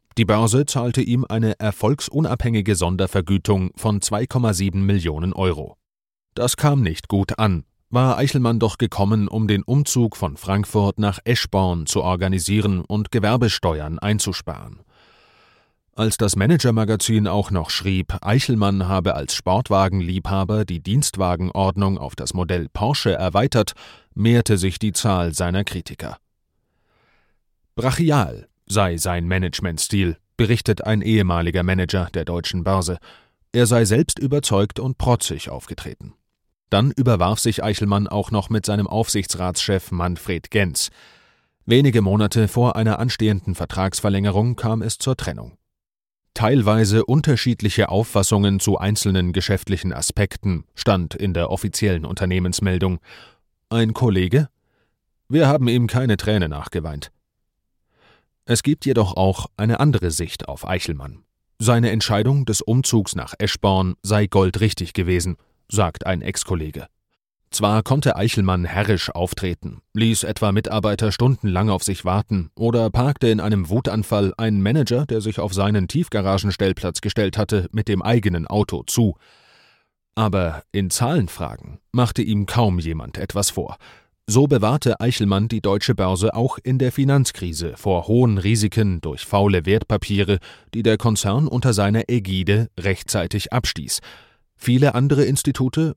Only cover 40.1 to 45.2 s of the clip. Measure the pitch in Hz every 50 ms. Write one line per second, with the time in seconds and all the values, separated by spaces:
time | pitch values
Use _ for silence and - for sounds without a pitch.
40.1 | 87 - - - 90 80 - - - 107 98 85 71 - - - - - - -
41.1 | - _ _ _ _ _ _ _ _ _ _ - 117 131 147 135 110 117 101 95
42.1 | 101 107 107 98 - 117 107 101 - 120 123 123 - 110 110 110 104 - 117 123
43.1 | - - 110 107 104 95 - 101 87 - 90 - - 95 95 95 - - - 104
44.1 | 98 98 101 104 92 101 110 123 117 - - 110 113 117 - 113 - - - 135
45.1 | 131 -